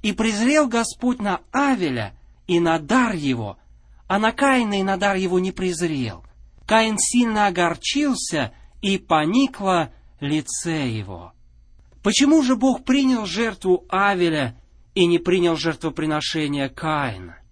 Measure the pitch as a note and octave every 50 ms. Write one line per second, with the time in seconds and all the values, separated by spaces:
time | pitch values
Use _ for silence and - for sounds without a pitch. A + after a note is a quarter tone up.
0 | - G#3+ G3+ - A3+ A3+ G#3+ G3+ A3+ B3 D4 D#4 D4+ B3+ A3 A#3 A3+ - - -
1 | - B3 B3 B3 G#3 G#3 F#3 - - _ - B3+ C#4 C#4 C4+ G#3 F#3 D#3 C3 A#2+
2 | G#2+ G2 - - - - - _ _ - F3+ E3+ E3+ E3 E3 E3 D3+ C#3+ G#3 C4
3 | B3+ A3+ G#3+ E3 D3 C#3 C3 A#2 A2+ G2+ G2 - _ - - - - - - -
4 | - - F#3 G3+ G#3+ A3 A3+ A#3+ C#4 C#4 C4 B3+ A#3 G#3+ G3+ G3 F#3+ F#3+ G3 F3+
5 | G3 G3+ G3 F#3+ F#3+ F3+ F3+ F3+ F#3 F#3+ F3+ - F#3 F#3 F3 D#3+ F3 E3+ D#3 C#3
6 | B2+ A2 - - - - - - - - _ - - - G#3+ A3 A3 A3 A3 G3+
7 | - - - A#3+ B3 A#3 A3 G#3+ G#3 G3+ F3+ F3+ F3 E3+ E3 - - - - C#4
8 | D4+ C#4+ B3+ - - - - D#3 C3 G#2 - - - - _ - - G3 G3 F#3
9 | - - E3+ D#3 D3+ D#3 G3 B3+ C#4 C4 - - G3+ F#3+ F#3 F3 D#3+ B2+ - -
10 | - - _ - - C#3+ D3+ D#3 D3 - - - - E3+ E3 D#3 C#3+ B2 A2 A2
11 | G2+ G2 F#2+ E2+ F2 F2+ - _ - - - - - _ - - - - - -
12 | - G3+ G#3+ - C#4 C#4 D#4 D#4+ C#4 B3 C4 G#3+ A3 C4+ B3 - - - B3+ C#4+
13 | C#4 C4 B3+ A#3 G#3+ F#3+ E3 G3 A#3 A3+ G3 - - F#3+ F3+ F3+ - - - F#3+
14 | G3 G3+ G3+ F3+ F3+ E3+ D#3+ D3+ C#3 A#2 A2+ - - _ _ - - _ _ G3
15 | F3+ E3+ F3 E3+ E3+ F3+ F3+ F#3+ F3 E3+ E3 D#3 C3+ E3 D#3 - - D#3+ C#3+ -
16 | D#3+ D#3 D3+ D3+ D3+ - - D#3+ D3+ C#3+ C#3+ C#3+ C#3 C3+ - - - D#3+ D#3 D3+
17 | C#3+ B2+ G#2+ F#2 F#2 E2+ E2 - - _